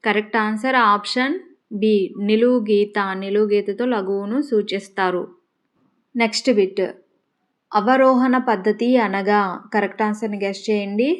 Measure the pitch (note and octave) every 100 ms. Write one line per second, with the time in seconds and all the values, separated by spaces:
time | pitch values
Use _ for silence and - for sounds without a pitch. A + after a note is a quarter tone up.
0 | A3+ G#3 G#3+ A#3 G#3+ G#3+ B3+ C4 A3+ G#3
1 | G#3 B3+ C4 F#4 - _ _ G#3 A3 G#3
2 | F#3 - G3+ A3 A#3+ B3 G#3+ G#3 G#3 G#3
3 | G3 F#3+ G3 G#3 G#3+ G#3 G3+ G3+ B3 A3+
4 | F#3+ G3 G3+ B3 C#4+ A3 G#3 F#3+ G3 -
5 | F#3 F3 - - _ _ _ _ _ _
6 | _ A#3+ A3+ A3 - G#3+ F#3+ F#3+ F#3 -
7 | _ _ _ _ _ _ _ G#3+ G3+ C4+
8 | C4 B3+ B3+ B3+ B3 G#3+ G3+ G#3 A#3+ B3+
9 | G#3 G3 G3 G#3 G3 F3 - A3 G3 F#3+
10 | G#3+ G#3+ A3+ G#3 G3 G3 - G#3+ G3+ G#3
11 | C4 F4+